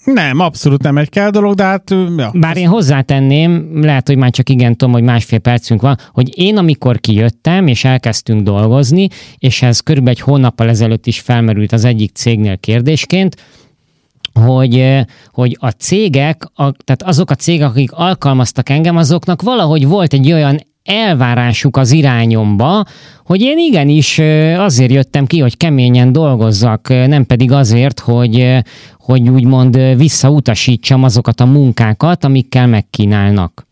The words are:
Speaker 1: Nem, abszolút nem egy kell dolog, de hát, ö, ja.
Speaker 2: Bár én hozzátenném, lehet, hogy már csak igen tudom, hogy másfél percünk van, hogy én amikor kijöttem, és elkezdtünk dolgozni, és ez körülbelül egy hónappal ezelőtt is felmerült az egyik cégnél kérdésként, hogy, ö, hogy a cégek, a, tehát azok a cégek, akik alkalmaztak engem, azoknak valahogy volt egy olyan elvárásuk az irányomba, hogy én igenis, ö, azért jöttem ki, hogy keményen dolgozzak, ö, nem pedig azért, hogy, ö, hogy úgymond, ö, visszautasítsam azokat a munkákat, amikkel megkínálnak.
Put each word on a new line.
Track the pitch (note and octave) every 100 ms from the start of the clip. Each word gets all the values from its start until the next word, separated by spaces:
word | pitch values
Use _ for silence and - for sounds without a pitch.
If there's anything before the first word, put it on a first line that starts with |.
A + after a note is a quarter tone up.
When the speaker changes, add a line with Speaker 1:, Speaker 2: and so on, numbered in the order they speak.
Speaker 1:
Nem, | - C4 D3 C3
abszolút | F3 - D3 C#3
nem | D3 C#3+
egy | D3
kell | G3+ G3+
dolog, | G#3 G3+
de | G3
hát, | F#3+ G3 -
ö, | F#3+ F3+ E3+
ja. | A2+
Speaker 2:
Bár | F3 D#3+ E3+
én | E3+
hozzátenném, | A3+ C#3+ C#3 C3 C#3 C3+ C#3+ E3 E3+ D#3+ D#3+
lehet, | D3+ C3+ -
hogy | C3+
már | B2+
csak | A#2 B2+
igen | C3 A#2+ A#2
tudom, | B2+
hogy | A#2+
másfél | A#2+ A#2+ - A2+
percünk | B2 A#2+ - A2
van, | B2+ C3 -
hogy | - B2 -
én | F#3 G#3+
amikor | E3+ C#3+ C3 A2
kijöttem, | - G#2 A2+ - - F3+ F3
és | A#2
elkezdtünk | C3 C3 A#2+ G#2+ - G#2+
dolgozni, | G2+ G2+ A2 C3 B2 F3 F#3+ - - -
és | C3 -
ez | B2+ A#2
körülbelül | - D#3 B2+ B2
egy |
hónappal | - C#3 B2+ - A#2
ezelőtt | A2 A2+ A2 -
is | -
felmerült | - A#2+ A2+ G#2 G#2+
az | A2+
egyik | A#2 A2+ G#2
cégnél | - A#2+ A2+ G#2+ F#2
kérdésként, | - A2 C3 D#3 - F3+ F#3+ - _ _ _ _ _ _ _ _ -
hogy, | A2+ A#2 C3 C3 B2
ö, | C3 C3+ A#2+ - _
hogy | - B2+ -
a | B2+
cégek, | - - F#3+ G#3+ C#3 D3 D#3+ -
a, | - C#3 C3+
tehát | - C3
azok | F#3 D3 F3
a |
cégek, | C3 - E3+ C#3
akik | A#2 B2+
alkalmaztak | - F3 F#3+ C#3+ C3 A#2+ - -
engem, | C#3 E3 E3+
azoknak | D3 E3+ F3+ F3
valahogy | G3+ B3 D#3+ D#3 C#3
volt | G3+ E3+
egy | C#3 C3+
olyan | E3 C#3+ D3 - _
elvárásuk | - G#3 A3 C#3+ B2 A#2+ A#2+ A2 C#3+ C3+
az | B2
irányomba, | D#3 C#3 A#2+ A#2 A2+ G#2+ G2+ C3+ G#3 G3 - - -
hogy | - F#3+
én | B3+ D#4
igenis, | E4+ F#3+ C#3+ D3+ C3 -
ö, | D#3 D#3 D#3 E3+
azért | G3+ B2+ B2+
jöttem | C3+ C3 C#3+ C3+
ki, | E3
hogy | B2+ -
keményen | E3+ C#3 B2 B2 B2+
dolgozzak, | C3+ D#3 B2 A2 G2+ A#2 A2 -
ö, | B2+ B2+
nem | D3 B2+
pedig | A#2+ B2
azért, | C#3 A#2+ A#2 C3+ -
hogy, | - A#2+ A#2+ A#2+
ö, | B2+ B2+ - - - _
hogy | - B2+ A#2+
úgymond, | C3 B2 C3 B2+ B2
ö, | C3 B2+
visszautasítsam | D#3 - C3 D3 B2+ G#2+ - A#2+ - C3
azokat | C3 A2 A#2 -
a | B2
munkákat, | C#3+ C3+ A2+ A2 G#2 D#3+ F3
amikkel | C#3 C3+ A#2+ C3 B2
megkínálnak. | A2 - - G2+ G#2 G2+ G2+ F2 - -